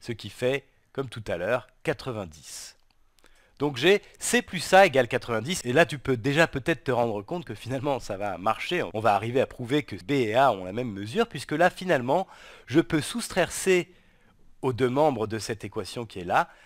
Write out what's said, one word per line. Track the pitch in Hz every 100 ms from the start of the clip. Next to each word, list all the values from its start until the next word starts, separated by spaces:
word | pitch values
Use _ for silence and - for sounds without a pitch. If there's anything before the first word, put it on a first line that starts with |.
ce | -
qui | 113 104
fait, | - 123 139 - _ _
comme | - 131
tout | - 107
à | 87
l'heure, | 92 123 - _
quatre-vingt-dix. | - 143 139 110 87 76 - - - _ _ _ _ _ - _ _ _
Donc | 147 127
j'ai | 160 202 - -
C | - 240
plus | - 180 -
A | 190 196
égale | 131 120
quatre-vingt-dix, | 123 - 110 123 180
et | 123
là | 127
tu | 170 143
peux | - 123
déjà | 135 143 160
peut-être | 143 143 165
te | -
rendre | 123 120 104
compte | 98 175
que | 151
finalement | 110 113 131 143 127
ça | - 98
va | 101 85
marcher. | 104 110 - 175 101
On | 107
va | 107
arriver | 101 117 127
à | 107
prouver | - 120 147
que | - 95
B | 90
et | 143 110
A | 113 135
ont | 101
la | 92
même | 104 123
mesure, | 95 104 170 226
puisque | 143 -
là | 151 180
finalement | - 185 147 123 165 190 - - - -
je | 131
peux | 165 160
soustraire | - 240 - 190 165
C | - 190 180 - - _ _ _ _ - -
aux | 135
deux | 113 127
membres | 131 156 120 107
de | 110
cette | - 110
équation | 104 113 92 123 113
qui | 95
est |
là, | 87 123 170 -